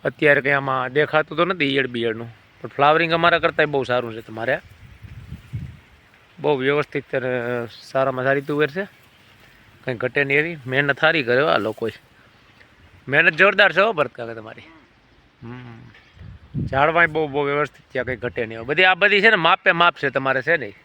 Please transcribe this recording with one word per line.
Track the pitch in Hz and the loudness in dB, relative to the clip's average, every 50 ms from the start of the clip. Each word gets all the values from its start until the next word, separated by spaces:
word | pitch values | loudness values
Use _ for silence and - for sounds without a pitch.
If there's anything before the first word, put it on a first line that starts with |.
| - | -4
અત્યારે | 151 135 - 156 147 143 135 | -6 -4 2 2 4 4 4
કંઈ | 123 139 143 | 2 0 -2
આમાં | 139 139 135 131 131 127 127 127 | 0 0 -2 -4 -4 -4 -2 -2
દેખાતું | 147 151 - - 156 156 - 160 | -2 -2 2 0 -2 -2 -2 -2
તો | 151 175 | -2 -2
નથી | 175 190 175 147 139 | -2 -2 -2 -2 -2
ઈયળ | 135 139 135 | 0 -2 -2
બિયળનું, | 127 120 120 113 117 110 113 117 117 117 _ _ _ _ | -2 -4 -4 -4 -4 -4 -6 -10 -14 -16 _ _ _ _
પણ | _ - 113 - | _ -16 -12 -2
ફ્લાવરિંગ | - 139 147 156 160 170 165 165 | 2 2 4 4 4 2 0 0
અમારા | 165 165 170 165 165 | 2 2 2 2 2
કરતાંય | 151 165 156 - 156 151 143 | 0 -2 0 0 -2 0 0
બહુ | 139 127 | -4 -2
સારું | 110 123 127 120 117 110 | 0 -2 -2 -2 -4 -10
છે | 113 | -12
તમારે. | 113 - 110 110 113 123 139 175 - - - - - - - - - - - - - - - - - - - - - - - - - _ - _ _ _ _ _ _ _ _ | -14 -12 -10 -6 -4 -4 -4 -4 -6 -16 -20 -20 -20 -20 -20 -20 -20 -20 -18 -18 -16 -18 -18 -18 -16 -12 -12 -12 -12 -12 -16 -20 -20 _ -20 _ _ _ _ _ _ _ _
બહુ | - 143 147 147 | -4 -2 -2 0
વ્યવસ્થિત | 131 131 135 143 147 143 _ - 147 131 _ - | 0 0 0 0 0 -2 _ -6 -10 -8 _ -6
અને | 135 123 127 127 127 120 120 123 120 117 - - - - - | -4 -2 -2 -4 -4 -4 -4 -4 -4 -6 -8 -12 -20 -20 -6
સારામાં | - 135 135 135 127 127 127 | -2 0 0 0 -2 -2 0
સારી | 135 139 143 139 147 | 0 0 0 -2 -4
તુવેર | 151 147 151 143 | -2 -2 -2 -2
છે, | 139 185 202 - _ _ _ _ _ _ _ _ _ _ - - _ _ _ _ _ _ | -2 -8 -10 -10 _ _ _ _ _ _ _ _ _ _ -20 -20 _ _ _ _ _ _
કંઈ | - 131 127 | -8 -8 -6
ઘટે | 104 123 127 - 147 143 | -4 -6 -4 -2 -2 -2
નહીં | 139 139 147 | 2 0 0
એવી. | 151 170 170 151 123 | 0 -2 -6 -10 -8
મહેનત | 127 131 139 143 143 139 - | -4 -2 0 0 0 0 2
સારી | - 156 165 165 127 | 2 2 2 2 0
કરે | 113 123 127 | 2 2 2
આ | 139 - 165 | 4 2 2
લોકોએ, | 117 101 110 110 - 113 110 - - _ _ _ _ _ _ _ _ _ _ _ _ - _ _ _ - - _ - _ | 2 0 -2 -4 -4 -6 -6 -6 -10 _ _ _ _ _ _ _ _ _ _ _ _ -20 _ _ _ -20 -20 _ -20 _
મહેનત | - 135 151 165 180 165 | 0 2 2 2 2 4
જોરદાર | 151 180 202 202 196 208 185 151 | 4 4 4 6 6 4 4 6
છે | 175 | 4
હો | 196 226 214 | 2 2 2
ભરત | 151 139 120 _ | 0 -2 -2 _
કાકા | - 117 113 113 113 | -10 -10 -10 -10 -12
તમારી. | 107 110 117 117 107 - - - _ _ _ _ _ _ _ _ _ _ _ _ | -14 -16 -18 -20 -20 -20 -20 -20 _ _ _ _ _ _ _ _ _ _ _ _
હમ, | 120 117 120 127 123 120 117 113 120 117 110 - _ _ _ - - - - - - - - - - - | -16 -16 -14 -14 -16 -18 -20 -20 -20 -20 -20 -20 _ _ _ -20 -20 -20 -20 -20 -20 -10 -8 -6 -6 -2
ઝાડવાય | 127 135 143 160 160 170 170 | 2 2 2 4 4 4 2
બહુ, | 160 151 156 156 | 4 2 -2 -2
બહુ | 143 135 147 143 | 0 -2 -2 -2
વ્યવસ્થિત | 139 143 147 147 135 _ - _ _ | 0 0 0 -2 -2 _ -18 _ _
છે, | - 131 123 | -6 -6 -4
કંઈ | 123 127 107 117 | -4 -6 -6 -6
ઘટે | 120 - - 117 | -6 -4 -4 -6
નહીં | 110 110 113 | -6 -6 -10
હવે. | 113 123 | -6 -4
બધી | 151 160 185 | 2 4 4
આ | 185 185 | 4 4
બધી | 170 196 208 202 202 | 4 2 2 2 4
છે | 185 226 | 6 6
ને | 220 190 160 | 4 6 4
માપે | 165 185 - _ 196 | 2 2 2 _ 0
માપ | 175 170 170 175 165 | 2 4 4 2 2
છે | - - 135 | 0 -4 -2
તમારે | 120 135 135 135 131 131 | -2 -2 -2 0 -2 -2
છે | 120 151 170 | 0 0 -2
ને. | 160 120 104 98 - | -2 -2 -10 -14 -18